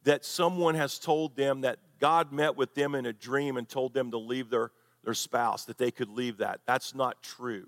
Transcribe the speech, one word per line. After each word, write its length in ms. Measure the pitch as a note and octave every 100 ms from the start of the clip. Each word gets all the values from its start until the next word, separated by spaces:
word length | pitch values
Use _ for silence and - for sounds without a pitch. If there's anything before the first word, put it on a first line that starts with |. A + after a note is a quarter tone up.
that 200 | C#3+ F#3+
someone 500 | - - F3 F3+ E3+
has 240 | D#3+ C#3+ -
told 380 | - D#3 D#3 B2+
them 240 | C#3 C3+
that 180 | C3 A2+ _ _
God 320 | C#3+ E3 D3
met 240 | C#3 D3+ C3+
with 180 | B2+
them 200 | C#3+ C#3+
in 100 | C#3
a 80 | A#2+
dream 460 | G#2+ A#2+ C#3 C#3+ B2+
and 100 | A#2
told 240 | C#3 C3
them 200 | B2+ B2
to 40 | A#2
leave 320 | A2+ C3 A#2
their, 220 | A#2 A#2 _ _ _
their 80 | -
spouse, 540 | A2 - A#2+ A#2 G#2+ -
that 100 | A2+
they 140 | B2
could 180 | - A#2
leave 300 | A2 B2 G#2
that. 220 | G#2+ F#2+ -
That's 280 | B2+ -
not 280 | C3+ B2+ -
true. 440 | - - B2 G#2